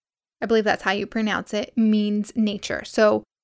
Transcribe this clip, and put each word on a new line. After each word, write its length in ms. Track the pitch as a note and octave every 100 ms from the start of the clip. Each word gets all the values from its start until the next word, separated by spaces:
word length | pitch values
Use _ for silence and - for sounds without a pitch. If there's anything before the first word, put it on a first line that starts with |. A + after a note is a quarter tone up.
| _ _ _ _
I 60 | G#3+
believe 180 | A3+
that's 180 | G#3 -
how 100 | G3
you 140 | G3+ G3
pronounce 480 | A3 G#3+ F#3 -
it, 220 | G#3 - -
means 560 | A3 G#3+ G#3 G#3 G3+
nature. 480 | A#3 G#3 G3+ - -
So 380 | - - G#3+ G#3+ - _